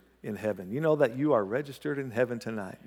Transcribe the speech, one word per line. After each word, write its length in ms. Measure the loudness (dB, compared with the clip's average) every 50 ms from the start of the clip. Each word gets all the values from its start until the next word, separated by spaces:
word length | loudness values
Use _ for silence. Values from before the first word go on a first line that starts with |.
| -14 _ _ _ -10
in 120 | -8 -6
heaven." 360 | -2 -2 -2 -2 -2 -4 -6
You 100 | -4 0
know 140 | 2 4 4
that 200 | 6 4 4 2
you 160 | 2 2 4
are 140 | 4 4 4
registered 540 | 2 0 -2 -2 -4 -10 -8 -6 -4 -4 -4
in 100 | -4 -2
heaven 300 | 0 0 0 0 0 -4
tonight. 400 | -6 -6 -6 -6 -6 -8 -10 -12 -8